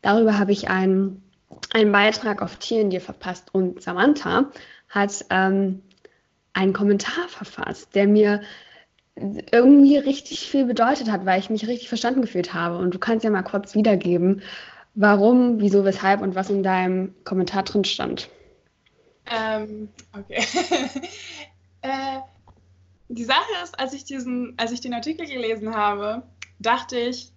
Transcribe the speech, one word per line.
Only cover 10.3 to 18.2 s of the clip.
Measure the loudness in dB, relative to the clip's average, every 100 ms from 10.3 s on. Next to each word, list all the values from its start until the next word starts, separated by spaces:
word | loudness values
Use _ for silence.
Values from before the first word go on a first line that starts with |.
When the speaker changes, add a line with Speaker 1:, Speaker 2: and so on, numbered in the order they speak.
| -14 -4
Speaker 1:
viel | 0 0
bedeutet | 2 2 0 -2
hat, | -2 0
weil | 0
ich | 0
mich | -4 -4
richtig | -6 -6
verstanden | -4 -2 0
gefühlt | 0 -2 -4
habe. | -4 -4 -2
Und | -2
du | -2
kannst | -2 0
ja | 0
mal | -2
kurz | -2 -6 -2
wiedergeben, | 2 2 2 2 2 2 0 -6 -18 -20 -20 _
warum, | 2 4 6 6 6 4 2
wieso, | 4 4
weshalb | 2 0 0 0
und | 0 -4
was | -2
in | -2
deinem | 0 0 0 -2 -4 -10
Kommentar | -6 -2 -2 -2
drin | -2 -2
stand. | -2 -4 -6 -6